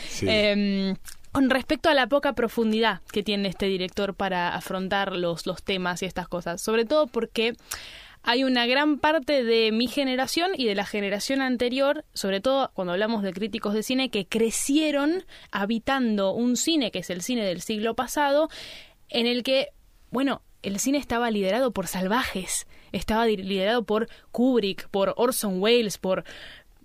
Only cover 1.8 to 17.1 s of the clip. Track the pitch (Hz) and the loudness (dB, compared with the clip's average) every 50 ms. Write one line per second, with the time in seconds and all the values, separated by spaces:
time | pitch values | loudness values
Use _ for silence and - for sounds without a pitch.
1.8 | - 339 302 277 254 220 285 285 285 285 233 - 233 220 - 240 226 220 214 220 | 4 4 4 4 4 4 2 2 2 0 0 0 -2 -2 0 0 0 2 2 2
2.8 | 226 220 196 - - - - 214 196 214 208 202 202 196 180 - 202 196 196 180 | 2 2 0 -2 -6 -6 -4 -4 -2 -2 -2 -2 -2 -4 -2 -2 -2 -2 0 -2
3.8 | 185 185 - - 202 196 185 - 202 190 185 180 175 175 - 175 - - 196 185 | -4 -4 -2 -2 -2 -2 -2 -2 -2 -2 0 0 0 -2 -2 -4 -6 -6 -6 -4
4.8 | 190 185 202 196 196 196 185 180 175 170 170 165 - 190 180 - - - 202 185 | -2 -2 0 0 0 0 -2 -2 -2 -2 -2 -2 -4 -6 -6 -6 -4 -4 -2 -2
5.8 | 180 175 180 170 196 180 - - 175 - - 175 - 175 170 - - - 220 226 | -2 -2 -2 -4 -4 -6 -6 -6 -8 -6 -6 -6 -6 -6 -6 -4 -2 0 2 2
6.8 | 233 220 302 302 302 247 - 233 226 226 - 240 220 233 240 - - - - - | 2 4 4 2 2 2 0 -4 -4 -2 -2 -2 -2 -2 -2 -4 -10 -12 -12 -12
7.8 | - - - - - - - - - - 240 254 269 262 254 247 240 240 254 277 | -12 -14 -18 -20 -20 -20 -20 -6 -2 0 2 2 2 2 2 2 2 2 2 4
8.8 | 294 302 302 254 - 302 311 320 254 294 294 277 240 226 226 226 226 220 214 220 | 4 4 2 4 2 2 2 2 2 2 2 2 4 4 4 4 4 4 2 2
9.8 | 247 240 - 285 277 262 254 254 269 262 - 330 339 381 392 277 254 220 202 202 | 0 0 0 0 0 0 0 0 -2 0 0 0 0 0 0 0 0 0 0 0
10.8 | 202 - - 208 202 196 202 208 - - 269 269 269 262 254 220 247 247 240 269 | -2 -2 -4 -4 -2 -2 -2 -2 -2 -2 0 0 0 0 0 0 0 0 0 2
11.8 | 269 277 294 311 - _ - - - 196 190 196 190 262 269 269 262 - - - | 2 2 0 0 -6 _ -8 -4 -2 -2 -2 0 2 2 2 2 2 0 -2 -4
12.8 | 185 175 175 185 214 220 233 214 196 190 175 185 214 220 202 226 - 214 208 220 | -4 -2 0 0 0 0 0 -2 -2 -4 -4 -4 -6 -6 -4 -4 -4 -2 -2 -2
13.8 | 208 - 254 262 262 254 - 208 185 - - 220 226 226 - - - - 277 311 | -2 0 0 0 0 0 -2 -4 -4 -2 0 2 2 2 0 0 0 2 2 2
14.8 | 311 302 294 277 277 302 339 381 370 - - - - - - 202 202 202 233 220 | 2 2 2 2 0 0 0 -2 -4 -8 -16 -20 -14 -8 -4 -2 -2 0 -2 -2
15.8 | - - 269 269 254 226 214 202 196 190 180 220 240 247 247 220 - 320 330 311 | 0 0 0 2 2 2 2 2 2 0 0 0 0 0 0 2 2 2 2 2
16.8 | 247 196 - 180 170 - | 2 0 -2 -6 -6 -6